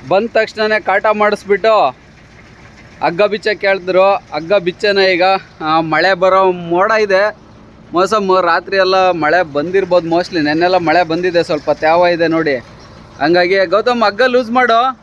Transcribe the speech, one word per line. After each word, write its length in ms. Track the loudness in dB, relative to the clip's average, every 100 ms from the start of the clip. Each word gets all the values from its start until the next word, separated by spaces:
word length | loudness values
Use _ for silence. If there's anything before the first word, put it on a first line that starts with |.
| 0
ಬಂದ 200 | -2 0
ತಕ್ಷಣನೇ 480 | -2 -4 -4 -4 -2
ಕಾಟ 260 | -2 0 0
ಮಾಡಿಸ್ಬಿಟ್ಟು 760 | 0 0 -2 -2 0 2 2 2 -2 -20 -20 -20 -20 -20 -20 -20 -20 -20 -6
ಹಗ್ಗ 200 | -4 0
ಬಿಚ್ಚ 260 | -2 -2 -4
ಕೇಳಿದ್ರು. 680 | -4 -2 -2 0 2 2
ಹಗ್ಗ 380 | 0 -4 -12 -2
ಬಿಚ್ಚನ 440 | -2 -2 -4 -2 2
ಈಗ. 240 | 0 2 0 0 -6 -10
ಆ, 200 | -2 -2
ಮಳೆ 340 | 0 0 0
ಬರೋ 380 | 2 2 2 2
ಮೋಡ 380 | -2 -4 -2 0
ಇದೆ. 460 | 0 0 0 0 -4 -20 -20 -20 -20 -6
ಮೋಸಮ್ 500 | -2 0 0 2 2
ರಾತ್ರಿ 340 | 2 -2 -2 0
ಎಲ್ಲ 340 | 2 2 2
ಮಳೆ 320 | 2 0 0
ಬಂದಿರ್ಬೋದು 680 | 0 -4 -2 -2 2 0 0
mostly. 360 | -4 -2 -4
ನೆನ್ನೆಲ್ಲ 320 | -2 0 0 0
ಮಳೆ 260 | 2 0
ಬಂದಿದೆ, 400 | 0 -2 0 -2
ಸ್ವಲ್ಪ 280 | -2 -4 -2
ತ್ಯಾವ 360 | 0 2 2 2
ಇದೆ 220 | 2 0
ನೋಡಿ. 280 | 0 -2 -4 -8 -20 -20 -20 -20 -4
ಹಂಗಾಗಿ 460 | 0 2 2 0 2
ಗೌತಮ್ 360 | 0 0 0
ಹಗ್ಗ 200 | -2 0 0
ಲೂಸ್ 240 | 0 0
ಮಾಡು 480 | 0 2 2 0 -6